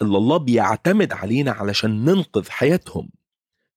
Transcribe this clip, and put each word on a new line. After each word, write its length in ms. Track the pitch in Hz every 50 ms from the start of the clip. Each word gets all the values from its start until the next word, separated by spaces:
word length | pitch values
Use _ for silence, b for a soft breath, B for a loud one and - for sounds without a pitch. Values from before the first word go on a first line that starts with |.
| 117
اللي 160 | 107 98 98
الله 180 | 104 120 151
بيعتمد 760 | 175 151 123 120 110 104 98 110 107 - 170 190 220 190 - -
علينا 380 | - - 98 113 135 147 135
علشان 540 | 107 - 104 101 101 - - 110 110 107 113
ننقذ 440 | 147 185 196 160 - - 107 92 -
حياتهم. 600 | - - 127 139 170 185 - - - - - - - _ _ _ _ _ _ _ _ _ _ _ _